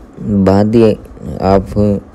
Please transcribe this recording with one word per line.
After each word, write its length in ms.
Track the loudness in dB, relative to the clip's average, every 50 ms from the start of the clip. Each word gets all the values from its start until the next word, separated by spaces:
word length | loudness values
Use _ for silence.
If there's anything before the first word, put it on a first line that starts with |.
| -20 -20 -18 -12 -6 -2 0 2 2
बाद 320 | 2 2 2 2 2 2
ही 160 | 4 4 2 2 -2 -8 -18 -20 -16 -14 -14 -10 -4 0
आप 560 | 0 2 0 0 -2 -2 -2 0 0 -2 -4 -6 -12